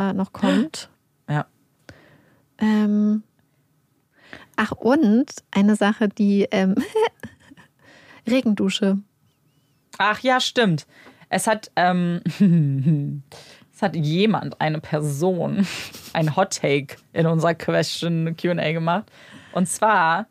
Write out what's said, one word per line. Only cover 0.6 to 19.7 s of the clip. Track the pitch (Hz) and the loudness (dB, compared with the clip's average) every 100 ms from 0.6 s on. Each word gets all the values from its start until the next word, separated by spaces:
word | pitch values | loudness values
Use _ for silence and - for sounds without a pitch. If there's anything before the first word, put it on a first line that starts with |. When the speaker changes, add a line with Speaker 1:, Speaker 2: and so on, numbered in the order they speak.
| 302 - - _ _ _ - | 0 -6 -18 _ _ _ -6
Speaker 2:
Ja. | 147 - _ _ _ _ - _ _ _ _ _ - | -6 -6 _ _ _ _ -20 _ _ _ _ _ -4
Speaker 1:
Ähm, | 214 214 208 208 208 214 - _ _ _ _ _ _ _ _ _ - - - - | 0 2 2 2 0 0 -4 _ _ _ _ _ _ _ _ _ -20 -20 -14 -6
ach, | 214 | -4
und | - 220 285 247 220 285 - - | -2 2 4 4 4 2 -6 -6
eine | 196 202 208 | 2 4 4
Sache, | 202 214 208 | 2 2 -2
die, | - 202 202 185 | 0 2 2 0
ähm, | 196 190 196 | 0 0 0
<laughs> | 294 440 440 _ - - _ - - _ _ - - - - | -2 0 -2 _ -20 -20 _ -20 -20 _ _ -20 -20 -12 -2
Regendusche. | 254 247 202 196 - 196 196 - _ _ _ _ _ _ _ _ - | 0 0 0 0 0 0 0 -4 _ _ _ _ _ _ _ _ -2
Speaker 2:
Ach | 202 208 | -2 0
ja, | 254 254 | 2 0
stimmt. | - - 220 156 - _ - - - | 0 0 2 0 -4 _ -20 -20 -6
Es | 190 226 | -4 0
hat, | 214 - - | -2 -2 0
ähm, | 180 180 175 175 - - | 2 2 0 -2 -4 2
<laughs> | 208 170 143 139 135 151 143 143 - - - - _ - | 4 4 4 0 0 0 -2 -8 -12 -20 -20 -20 _ -4
es | |
hat | 196 160 | -4 -2
jemand, | 147 165 214 156 143 - | -2 2 2 0 -4 -4
eine | 156 151 | -4 -4
Person, | - 151 151 139 180 180 143 147 190 - - | -4 -4 -2 -2 -2 0 -2 -2 -2 -4 -12
<laughs> | - - | -16 -8
ein | - 156 147 | -2 -2 0
Hot | 208 - | -2 -2
Take | 151 143 139 - _ | -2 -2 -2 -14 _
in | - 165 | -2 0
unserer | 165 165 165 | 2 0 -2
Question | - 165 160 - 170 165 160 165 | -2 -2 -2 -4 -4 -2 -4 -4
Q | 175 | -4
and | 170 | -2
A | 151 | -2
gemacht. | 165 165 175 220 - - - - | -2 -2 -4 -4 -18 -20 -20 -8
Und | 180 | -4
zwar, | 185 | -2